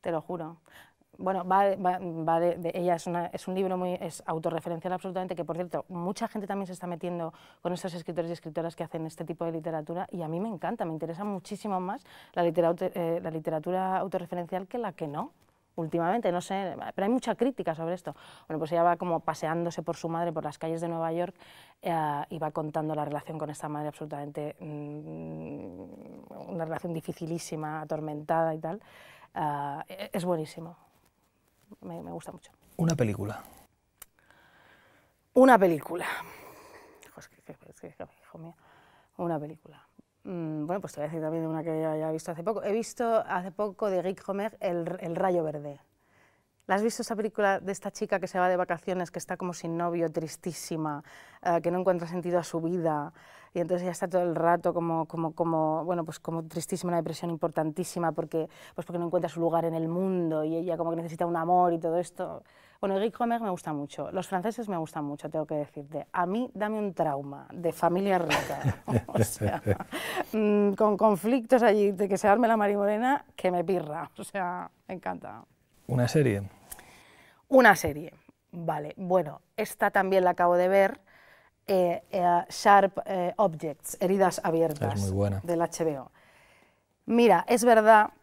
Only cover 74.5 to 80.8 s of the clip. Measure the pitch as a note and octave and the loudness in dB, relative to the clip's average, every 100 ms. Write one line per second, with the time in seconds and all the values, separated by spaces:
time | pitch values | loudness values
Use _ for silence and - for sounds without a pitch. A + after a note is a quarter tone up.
74.5 | F3+ E3+ _ - F#3 - F3+ - G#2+ - | -6 -10 _ -12 -8 -8 -8 -10 -16 -20
75.5 | _ _ _ - B2+ A#2+ D#3+ C3+ G2+ G2+ | _ _ _ -2 2 4 4 4 2 -4
76.5 | - - - - - - - - _ _ | -14 -20 -20 -20 -20 -20 -20 -20 _ _
77.5 | C4 A#3 F#3 E3 D3 D#3+ - - _ _ | 10 10 8 4 -4 -10 -16 -20 _ _
78.5 | F3 E3 D3+ D3+ - F#3 F#3 D#3 D3 _ | -8 -4 -4 -6 -8 2 4 4 -6 _
79.5 | - G#3+ - G#3 G3+ F#3+ F#3+ F3+ F3 F3 | -6 -6 2 2 4 6 6 6 6 6
80.5 | F3 F3+ G3 | 6 6 6